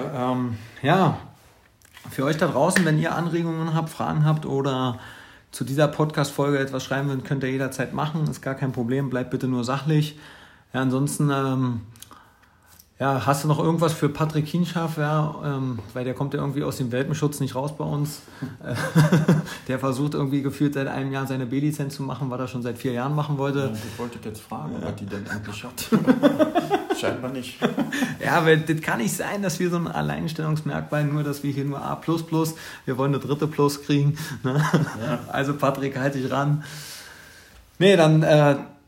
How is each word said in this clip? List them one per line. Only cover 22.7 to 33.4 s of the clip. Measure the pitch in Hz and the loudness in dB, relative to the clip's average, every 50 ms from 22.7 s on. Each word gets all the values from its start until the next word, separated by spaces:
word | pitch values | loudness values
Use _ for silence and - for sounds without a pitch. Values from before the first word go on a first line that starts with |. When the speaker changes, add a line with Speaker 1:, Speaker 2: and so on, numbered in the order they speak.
| 113 113 | -6 -4
Speaker 1:
vier | - 131 120 | -4 -2 -2
Jahren | 120 123 143 151 | 0 -2 0 0
machen | 151 147 151 147 135 | -2 0 0 0 0
wollte. | 139 143 139 139 | 0 0 0 0
Speaker 2:
Ja, | 139 131 | 0 -2
das | 110 107 110 110 - - | -2 -4 -8 -10 -8 -8
wollte | 120 120 - 113 | -8 -8 -8 -10
ich | - | -10
jetzt | 113 101 - | -10 -10 -10
fragen, | - - - 131 156 151 123 | -12 -12 -10 -8 -8 -8 -8
ob | - - | -6 -6
er | 80 - | -6 -6
die | - 101 | -6 -8
denn | 98 101 101 101 | -8 -8 -8 -6
endlich | 107 110 104 104 104 101 - - | -6 -6 -6 -6 -8 -10 -10 -12
hat. | 123 - - - - | -12 -10 -10 -2 0
<laughs> | 226 - - 254 - - 277 285 - - 311 311 - 359 339 - 392 - - - 381 - | 2 2 4 4 2 4 4 2 4 4 2 2 2 0 0 0 -2 -2 0 -2 -4 -2
Scheinbar | - 196 135 135 123 127 135 | -2 -2 -2 -4 -6 -6 -6
nicht. | 131 120 - - - 240 - 226 - 277 - - 285 269 - 156 - - | -6 -8 -10 -8 -4 -4 -2 -2 -2 -4 -4 -2 -4 -4 -4 -4 -4 -2
Speaker 1:
Ja, | 127 139 175 160 | 0 2 4 6
weil | 160 160 156 | 6 4 4
das | 156 160 160 156 | 4 0 -2 -2
kann | - - 180 220 | 0 -2 -2 0
nicht | 233 196 - | 0 -2 -2
sein, | - 165 - 196 202 202 | -2 -4 -4 -4 -2 -2
dass | 185 156 - | -2 -2 0
wir | 180 175 | -2 0
so | 175 | 0
ein | 175 165 160 | -2 -2 -2
Alleinstellungsmerkmal, | - 151 151 147 147 147 170 165 160 - 160 156 156 151 - 143 143 160 160 156 156 151 151 | -2 -2 -2 -2 -2 -2 -4 -4 -4 -2 -2 0 0 0 -2 -2 -4 -4 -4 -2 -2 0 0
nur | 143 147 151 147 | 0 0 0 -2
dass | 147 139 - - | -2 -4 -2 -4
wir | 143 | -4
hier | 131 135 139 | -2 -2 -2
nur | 143 139 135 - | -4 -4 -6 -6
A | 139 143 | -6 -8
plus | - - - 165 165 165 | -6 -2 0 0 0 0
plus, | - 160 160 160 156 160 - - - - - - | -2 0 0 0 0 -2 -8 -12 -16 -16 -12 -6
wir | - 131 120 | -4 -2 0
wollen | 135 139 139 | 2 2 0
eine | 131 - | 0 0
dritte | 117 147 147 | -2 -2 0